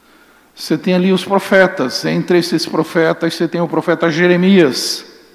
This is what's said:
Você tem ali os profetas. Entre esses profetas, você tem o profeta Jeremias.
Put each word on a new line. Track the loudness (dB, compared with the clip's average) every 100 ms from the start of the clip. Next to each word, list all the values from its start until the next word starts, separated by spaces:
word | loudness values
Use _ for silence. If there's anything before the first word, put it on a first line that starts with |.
| _ _ _ _ _
Você | -18 -6 -4
tem | 0
ali | 0 2
os | 0
profetas. | 0 -2 2 4 4 0 -4 -4
Entre | -4 -4 0 0
esses | 0 -4 -2
profetas, | -4 -2 0 0 0 -4
você | -2 -4
tem | -2
o | -4
profeta | -2 -2 0 0
Jeremias. | 0 2 2 4 4 4 0 -6 -10 -12 -20 _